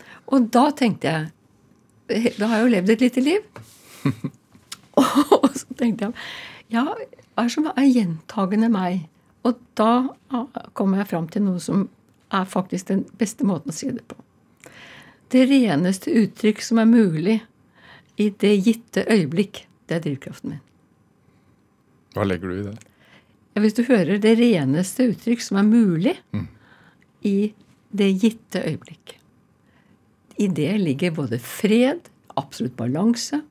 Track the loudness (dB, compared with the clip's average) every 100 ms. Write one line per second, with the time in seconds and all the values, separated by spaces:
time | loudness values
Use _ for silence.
0 | -20 -20 -2 0 2 4 2 2 0 0
1 | -2 -4 -6 -12 _ _ _ _ _ _
2 | -6 -2 -2 -2 -2 2 2 2 2 2
3 | 2 2 0 0 -4 -16 -20 -20 -20 -6
4 | -6 -6 -10 -14 _ _ _ -20 _ 0
5 | 2 0 2 2 2 -2 -12 -6 -4 -4
6 | -6 -10 -16 -16 -18 -20 _ -2 -2 -6
7 | -12 -18 _ -4 -2 -2 -2 2 4 4
8 | 2 -4 -8 -4 0 2 2 2 0 -4
9 | -6 _ _ _ -4 -4 _ 0 2 2
10 | 0 -8 _ -8 -8 -10 -14 -4 0 0
11 | -2 -4 -4 -2 -2 -2 -2 -2 -2 -8
12 | _ _ _ -4 -2 -4 -4 -8 -4 -4
13 | -4 -6 -6 -2 -2 -2 -6 -8 -8 -8
14 | -12 -20 _ _ _ _ -20 -20 -20 -20
15 | -20 _ _ 2 4 4 4 2 0 -2
16 | 0 2 0 0 -2 -2 -2 2 4 6
17 | 4 2 0 -2 -4 _ _ _ -20 -20
18 | _ -2 -2 0 2 4 2 0 -4 -6
19 | 0 0 0 -2 -4 -6 -20 _ -8 -6
20 | -4 -8 -10 -14 -12 -14 -16 _ _ _
21 | _ _ _ _ _ _ _ _ _ _
22 | _ -4 -2 -2 -4 -8 -8 -12 -20 _
23 | _ -20 _ _ _ 0 0 0 2 2
24 | 2 2 4 4 4 2 2 0 -2 0
25 | 0 0 -2 -4 -2 2 4 4 4 2
26 | 0 -2 _ -8 -8 -12 _ _ _ _
27 | _ _ -2 0 -2 -6 _ _ _ -2
28 | 0 2 2 0 _ -6 -6 -6 -10 -20
29 | -20 -20 _ _ _ _ _ _ _ _
30 | _ _ _ -4 -2 0 -2 0 -2 -2
31 | -2 -4 -4 -6 -8 -4 2 4 2 0
32 | -10 _ _ -10 -10 -8 -8 -6 -4 0
33 | 0 0 -2 -8 -8